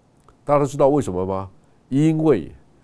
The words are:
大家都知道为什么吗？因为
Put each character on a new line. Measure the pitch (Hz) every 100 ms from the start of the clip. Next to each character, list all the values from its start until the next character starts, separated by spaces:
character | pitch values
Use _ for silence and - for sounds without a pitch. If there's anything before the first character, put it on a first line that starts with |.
| _ _ _ _
大 | - 147
家 |
都 | 139
知 | 143
道 | 139
为 | 147
什 | 104
么 | 90
吗？ | 92 95 95 - _ _ -
因 | 135 156 156
为 | 156 110 67 - _ _